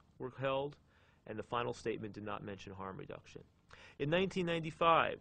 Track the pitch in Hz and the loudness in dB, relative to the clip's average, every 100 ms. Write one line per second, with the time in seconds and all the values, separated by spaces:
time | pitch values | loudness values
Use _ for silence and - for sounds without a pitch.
0 | _ - 127 123 135 135 143 147 _ _ | _ -10 -10 -2 -2 0 -4 -10 _ _
1 | - _ - 110 - 120 120 - 117 110 | -20 _ -10 -10 -2 -2 0 -2 -4 -2
2 | 110 104 104 101 104 95 101 95 95 95 | -6 -8 -8 -6 -8 -10 -12 -10 -8 -8
3 | 92 - - - - _ _ - - - | -10 -12 -14 -18 -18 _ _ -20 -20 -4
4 | 143 170 190 190 170 165 160 - 170 160 | 2 2 2 0 0 0 -4 4 8 8
5 | 110 - | 6 0